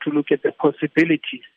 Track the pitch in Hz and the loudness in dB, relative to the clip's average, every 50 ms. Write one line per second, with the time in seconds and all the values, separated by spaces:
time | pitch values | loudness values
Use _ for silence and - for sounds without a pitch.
0 | - 156 147 147 143 - 151 139 - 151 - - - 151 139 - - 147 - - | -4 -2 -2 -2 0 0 0 0 0 -2 -2 0 0 0 0 0 -6 -4 0 2
1 | 165 170 160 143 - - - 123 - - _ | 2 2 2 -2 -2 -8 -14 -14 -16 -20 _